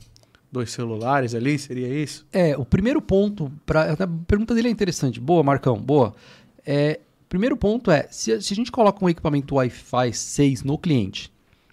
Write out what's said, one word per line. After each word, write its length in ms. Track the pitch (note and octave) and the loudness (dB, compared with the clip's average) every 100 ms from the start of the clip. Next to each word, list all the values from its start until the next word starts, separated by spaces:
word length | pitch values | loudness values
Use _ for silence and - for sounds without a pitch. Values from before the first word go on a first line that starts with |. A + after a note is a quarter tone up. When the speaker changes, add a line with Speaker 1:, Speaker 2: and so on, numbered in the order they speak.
| - _ _ _ _ | -20 _ _ _ _
Speaker 1:
dois 220 | B2 A2+ | -8 -8
celulares 600 | - A#2+ G#2+ A#2+ C#3 B2 | -6 -6 -4 -2 0 0
ali, 240 | A#2 B2+ D3 | -2 -2 -2
seria 300 | - B2+ B2 | -4 -8 -6
isso? 380 | C#3+ C#3+ - _ | -4 -6 -10 _
Speaker 2:
É, 240 | G3 E3+ C3+ | 0 2 0
o 80 | |
primeiro 360 | B2 F#3 G#3+ D#4 | 0 2 2 0
ponto, 520 | - F#3+ G#3 G3+ C#3+ D3 | 2 2 2 -2 -8 -8
pra, 280 | - D#3+ D#3+ | -2 0 2
a 140 | D3+ F#3+ E3 E3+ | 0 -2 -4 0
pergunta 260 | G#3 A3 | 0 2
dele 140 | A#3 A#3+ | 0 0
é 40 | |
interessante. 500 | A3 F#3+ - C3+ A#2 | 0 -2 -2 -2 -2
Boa, 240 | B2+ F3 | 2 2
Marcão, 340 | C#3 C#3 C3 G#2+ | 4 2 2 0
boa. 320 | A#2+ D3 A2 - - - _ _ - | 2 2 2 -2 -20 -20 _ _ -4
É, 320 | C#3+ D3 D3+ _ _ - | 0 0 -2 _ _ -6
primeiro 280 | F3+ A#3+ C#4+ | -2 0 0
ponto 320 | G3+ A#3 G3+ | 0 0 2
é: 200 | D3 - | 2 2
se 220 | - - | -6 -4
a, 80 | A3 | -2
se 120 | G3 | -2
a 40 | G3+ | -4
gente 160 | A#3+ | -2
coloca 300 | - G#3 G3 | 2 2 4
um 40 | F#3 | 0
equipamento 460 | E3+ D#3+ C#3+ C#3 | 0 0 -2 0
Wi-Fi 580 | C#3 B2+ - - B2 B2+ | 0 0 -4 -4 0 0
seis 520 | G#2+ - - C#3+ C3+ | -2 -6 0 2 2
no 120 | C3+ D#3 | -2 -2
cliente 560 | F3+ C3+ F#2+ - - _ _ _ _ | 0 0 0 -6 -14 _ _ _ _